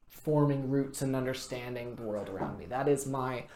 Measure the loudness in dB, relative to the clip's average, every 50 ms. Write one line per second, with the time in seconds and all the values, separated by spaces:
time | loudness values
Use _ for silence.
0 | _ -20 -18 -8 0 2 4 6 6 6 4 2 2 2 2 2 2 0 -2 -2
1 | -2 0 0 0 0 0 -2 -4 -4 -8 -8 -8 -6 -6 -6 -6 -6 -8 -8 -6
2 | -6 -4 -2 -2 -4 -4 -4 -4 -4 -4 -6 -8 -8 -4 -2 0 4 4 4 4
3 | 4 -2 -2 -2 -2 -2 -2 -4 -6 -10 -14